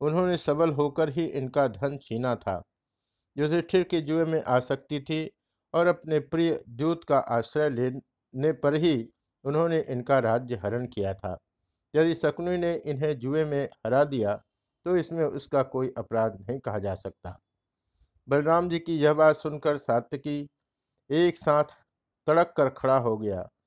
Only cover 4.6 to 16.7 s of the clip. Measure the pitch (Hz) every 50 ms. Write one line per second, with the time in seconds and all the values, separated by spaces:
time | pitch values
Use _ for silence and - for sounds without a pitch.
4.6 | 127 - 143 131 - _ 151 147 131 - 160 156 160 - - _ _ _ _ _
5.6 | _ _ - 160 170 175 170 170 - 160 156 151 139 - - 165 170 165 156 -
6.6 | - 117 117 117 147 160 170 165 - - 147 135 - - 117 117 113 - - 151
7.6 | 151 151 131 117 123 127 127 - - _ _ _ _ _ - 127 139 156 151 -
8.6 | - 143 147 156 160 175 151 120 113 - _ _ _ _ _ _ - 135 143 156
9.6 | 170 170 165 160 143 - 135 123 120 123 139 135 120 110 110 120 127 120 123 104
10.6 | 95 101 107 120 127 117 - - 98 95 95 98 - 95 90 - - _ _ _
11.6 | _ _ _ _ _ _ - 147 160 170 165 165 - 151 147 - 170 175 180 180
12.6 | 175 170 170 - - - 147 131 151 151 151 127 113 127 143 156 160 151 147 139
13.6 | 139 - - _ - 113 123 135 147 147 139 123 107 101 104 - - _ _ _
14.6 | _ _ _ _ _ 170 180 180 160 - 165 165 160 147 - 147 - - - 139
15.6 | 131 - - 131 131 131 - - 107 - 113 113 113 113 98 95 95 101 123 135
16.6 | - 120